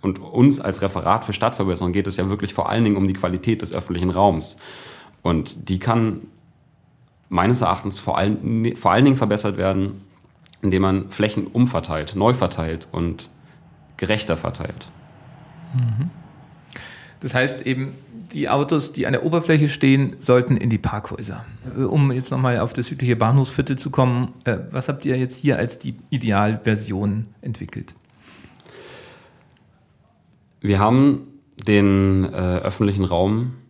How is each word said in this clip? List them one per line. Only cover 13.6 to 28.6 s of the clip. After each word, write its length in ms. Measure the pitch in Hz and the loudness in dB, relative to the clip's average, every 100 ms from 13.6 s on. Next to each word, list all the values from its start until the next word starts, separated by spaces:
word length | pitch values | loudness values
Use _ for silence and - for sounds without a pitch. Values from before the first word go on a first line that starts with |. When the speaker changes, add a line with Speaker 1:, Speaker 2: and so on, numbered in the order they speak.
| - - - - | -20 -20 -20 -8
Speaker 1:
gerechter 380 | 92 107 - 80 | -2 -2 0 -4
verteilt. 520 | - - - - - - - - - - - - - | -4 -8 -10 -12 -16 -20 -20 -20 -20 -20 -20 -20 -6
Speaker 2:
Mhm. 360 | 127 120 110 170 - - - - - - - - - - - | -2 -2 -2 -6 -8 -20 -20 -20 -20 -18 -16 -16 -20 -20 -12
Das 120 | 135 | -4
heißt 320 | 127 127 131 - | 0 0 -2 -4
eben, 280 | 127 135 - - - 190 | -4 -6 -12 -20 -20 -12
die 160 | - - | -6 0
Autos, 420 | 135 147 160 - | 0 2 0 -2
die 160 | - - | -4 -2
an 60 | |
der 120 | - 156 | 0 0
Oberfläche 440 | 165 170 156 147 | 0 4 4 4
stehen, 480 | - 135 135 135 - | 2 4 4 2 -2
sollten 380 | - 127 123 117 | 4 4 4 0
in 120 | 117 | 2
die 80 | 107 | 0
Parkhäuser. 680 | - 104 - - - - - - 131 - | -2 -4 -10 -12 -10 -12 -14 -16 -10 -4
Äh, 80 | |
um 280 | 127 147 139 | 0 4 2
jetzt 180 | 127 131 | 2 -2
nochmal 300 | 131 127 120 | 0 0 2
auf 140 | 120 | -2
das 140 | - 120 | -4 -6
südliche 280 | 143 123 113 | -4 0 2
Bahnhofsviertel 600 | 110 135 131 - 139 131 | 4 4 2 -2 -2 -4
zu 100 | 151 | -2
kommen, 440 | 139 127 123 127 - | 2 2 2 -2 -4
äh, 140 | - 110 - | -4 -4 -4
was 200 | 131 - | -6 -6
habt 160 | 139 - | -6 -4
ihr 120 | 127 | -2
jetzt 220 | 127 - | -4 -4
hier 180 | 143 - | -2 -2
als 220 | 120 - | -4 -6
die 160 | 131 117 - | -12 -12 -6
Idealversion 1160 | 135 117 101 104 110 113 107 107 95 104 104 110 _ | -4 2 2 2 0 0 -2 -2 -2 -2 -2 -6 _
entwickelt? 540 | - 110 - - - - _ _ - - - - | -12 -10 -12 -12 -14 -20 _ _ -20 -20 -20 -20